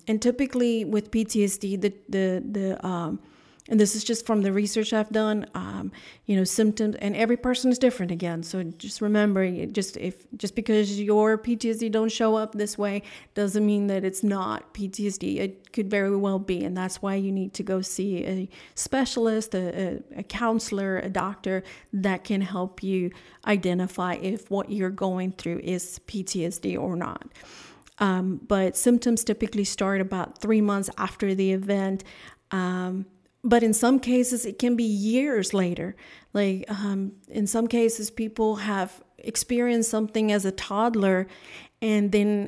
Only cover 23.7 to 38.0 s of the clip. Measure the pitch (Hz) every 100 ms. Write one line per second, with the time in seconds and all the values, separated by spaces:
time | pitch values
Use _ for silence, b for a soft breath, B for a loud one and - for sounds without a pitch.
23.7 | 180 185 - 180 175 190 214 - 196 -
24.7 | 208 185 190 190 185 185 185 175 170 -
25.7 | 180 - - - 196 190 190 165 180 -
26.7 | 180 185 175 - - - B B B B
27.7 | B B - 202 185 185 180 - 196 190
28.7 | - 247 240 240 226 - 214 214 202 196
29.7 | - 190 196 190 190 - - 208 220 208
30.7 | 196 190 - 185 - 202 190 190 190 196
31.7 | 202 196 190 - B B B _ 190 180
32.7 | 185 185 185 190 _ _ _ 240 233 226
33.7 | 214 240 269 240 247 247 247 226 196 247
34.7 | 233 233 202 208 240 294 233 190 196 180
35.7 | 175 180 - B B B 202 196 190 -
36.7 | 202 202 196 196 190 - - 202 226 233
37.7 | 233 226 226